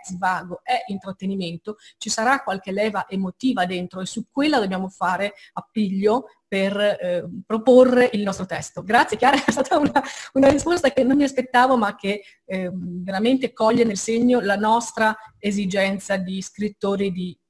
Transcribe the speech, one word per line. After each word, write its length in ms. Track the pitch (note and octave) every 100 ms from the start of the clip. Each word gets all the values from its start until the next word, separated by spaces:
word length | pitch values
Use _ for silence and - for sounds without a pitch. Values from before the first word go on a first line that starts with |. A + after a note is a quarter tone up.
svago, 580 | - F#3 F#3 F3+ F3 F3
è 220 | - B3 -
intrattenimento, 880 | G3 F#3+ F#3+ F#3+ G3 F3 E3+ - G#3+ - _
ci 100 | -
sarà 340 | - A3+ C4+
qualche 300 | C4+ G3 -
leva 340 | G3 A3 G3+ -
emotiva 600 | F#3+ F#3+ - C4 A3+ F3+
dentro 340 | F#3 F3+ F#3
e 60 | F#3
su 200 | - -
quella 280 | - D4 D4
dobbiamo 300 | G3+ F#3 F#3
fare 460 | - F3+ F3+ G3+ G3+ -
appiglio 760 | - - - G#3 F#3+ G#3 A#3 - _ _
per, 280 | G3 F#3+ G3+
eh, 480 | G#3 F#3+ F3+ F3+ E3 F3 -
proporre 600 | A3 A3 B3 B3+ B3 B3
il 80 | G#3
nostro 240 | G3+ F#3 F#3
testo. 360 | D#3+ D3+ -
Grazie 360 | F3+ A#3 D#4+ G#3+
Chiara, 180 | B3 C#4
<laughs> 80 |
è 60 | -
stata 280 | A#3 C4 E4+
una, 240 | C#4+ C#4+ C4+ - -
una 160 | C4+ C#4
risposta 420 | C#4+ D#4+ F4 C4+
che 140 | C4
non 120 | B3 C#4
mi 80 |
aspettavo, 520 | C#4 C4+ B3+ B3 B3+ B3+
ma 180 | G#3
che, 280 | G#3 G3 G#3 G3+ _ -
eh, 240 | F#3+ F3+
veramente 800 | F#3 F3+ F3 F3+ F#3+ A3 C4 C4
coglie 320 | - A3 A#3
nel 140 | A#3 F#3+
segno 420 | - A3+ B3 B3
la 160 | G3 G3+
nostra 580 | G#3+ A3+ A#3 - A3 G#3+ - _
esigenza 800 | G3+ G3+ G3+ G3 G3 G3 - G3
di 240 | F#3 F#3+
scrittori 720 | F#3+ - G#3 G3+ G3+ G3+ G3
di 260 | F3+ F3+ - _